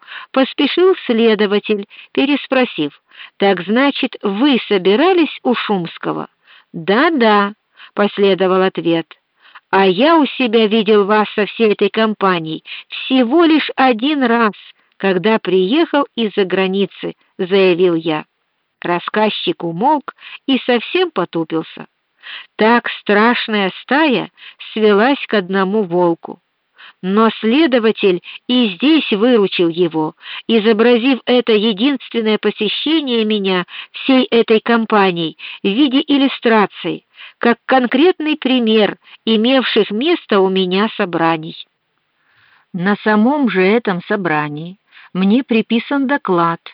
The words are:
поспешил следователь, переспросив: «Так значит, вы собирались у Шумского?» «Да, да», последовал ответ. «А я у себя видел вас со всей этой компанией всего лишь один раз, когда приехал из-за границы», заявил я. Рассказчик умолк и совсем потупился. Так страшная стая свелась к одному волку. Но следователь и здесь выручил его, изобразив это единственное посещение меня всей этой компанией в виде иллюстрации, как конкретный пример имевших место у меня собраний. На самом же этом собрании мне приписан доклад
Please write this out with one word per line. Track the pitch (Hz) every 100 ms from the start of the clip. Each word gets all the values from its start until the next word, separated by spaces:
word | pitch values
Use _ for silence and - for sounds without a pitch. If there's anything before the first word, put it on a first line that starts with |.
| - - -
поспешил | 262 254 - 277 - 381 359
следователь, | - 226 226 208 208 202 - 208 202 - -
переспросив: | - 277 285 - 262 247 - 147 _ _ - - -
«Так | 196 185
значит, | 175 233 285 - 262 -
вы | 202 196 294 240 -
собирались | 202 180 220 349 359 285 -
у | 262
Шумского?» | 226 - 196 165 - 165 156 - _ _ - _
«Да, | 175 160 220 339
да», | 302 226 208 202 - _ _ -
последовал | - 202 - 196 180 190 185
ответ. | 185 - 165 165 - - _ _ _ - -
«А | 190 196
я | 180 294 339
у | 269
себя | - 247 226 214
видел | 226 202 208
вас | 196 214 202
со | - 196
всей | - 220
этой | 196 202
компанией | 220 220 208 190 175 156 160 - - -
всего | - - 262 233 330
лишь | 330 311 -
один | - 262 220 277 294
раз, | 247 233 220 - - _ _ -
когда | 196 180 208 220
приехал | 185 185 185 302 320 285 -
из-за | - 214 208
границы», | 185 185 190 196 185 - 175 - _ -
заявил | 180 196 185 170 185 165
я. | 165 151 - _ _ _ _ _
Рассказчик | 165 175 - 214 214 - 175 -
умолк | 170 165 254 302 - - - - -
и | 262
совсем | - 240 - 349 359
потупился. | 190 175 170 160 160 160 - 160 _ _ _ - - - -
Так | 214 240 - -
страшная | - 208 226 240 - 208 190 -
стая | - 269 320 202 160 _ - _ -
свелась | 220 214 202 247 277 -
к |
одному | 208 180 196 190 214
волку. | 180 175 175 170 - - _ _ _ _ - _
Но | 185 202 220 -
следователь | 220 277 320 247 220 - 202 180 - - -
и | 247 220
здесь | 170 277 311 -
выручил | 202 240 233 190 - 170
его, | 165 170 156 156 - - - -
изобразив | 226 208 214 240 240 262 233 -
это | 247 233
единственное | 214 226 190 269 262 - 233 214 214
посещение | 214 - 208 - 294 320 269 233
меня | 214 214 190 180 175 - -
всей | - - 262
этой | - 233 - 220
компанией | - 233 220 214 196 170 160 - - -
в | 196
виде | 214 294 262 -
иллюстрации, | 285 277 - 233 220 185 - 170 156 _ _ - -
как | 233 233 -
конкретный | 262 247 269 359 359 302 302
пример | 247 254 220 220 196 165 _ -
имевших | 220 220 233 269 220 233 190
место | 208 311 330 - 202
у | 190
меня | 190 185 190 220 -
собраний. | 190 165 165 165 165 - - _ _ _ _ _ _ _ _ _ _
На | 175 185 208
самом | 220 214 240 302 240
же | 185
этом | 185 233 214 175
собрании | - 208 170 151 147 147 170 196 _ - -
мне | 180 190 247
приписан | - 220 - 226 - 285 262
доклад | 277 - 175 170 170 -